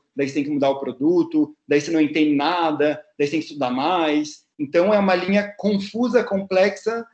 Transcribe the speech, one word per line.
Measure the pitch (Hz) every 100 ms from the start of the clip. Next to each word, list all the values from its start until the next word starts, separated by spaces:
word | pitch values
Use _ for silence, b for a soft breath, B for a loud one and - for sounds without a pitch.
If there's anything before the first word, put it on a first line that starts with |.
| _ -
daí | 139
você | 147
tem |
que | 143
mudar | 143 139
o | 139
produto, | 139 120 147 175 165 156 147 - -
daí | 147
você | 147
não | 160
entende | 147 160 151 143
nada, | 147 180 165 147 147 147 - -
daí | 143
você |
tem | 160
que | 156
estudar | 147 127
mais. | 127 151 180 156 151 147 - _ -
Então, | 143 170 190
é | 208
uma | 196 180
linha | 180 202 202 -
confusa, | 202 196 - 226 247 240
complexa, | 208 196 196 185 202 202 214 233 226